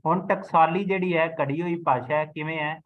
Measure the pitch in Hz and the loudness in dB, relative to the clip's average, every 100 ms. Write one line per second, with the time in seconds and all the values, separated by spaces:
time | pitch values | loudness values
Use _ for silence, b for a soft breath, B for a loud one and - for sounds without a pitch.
0 | 160 180 - - - 165 160 180 185 190 | 2 0 2 -2 2 4 4 2 -2 -2
1 | 185 165 165 160 139 147 175 170 160 127 | 0 2 0 0 -2 -2 -4 -2 0 0
2 | 123 151 156 156 151 160 151 160 | 0 -2 -2 -6 -6 -4 -6 -6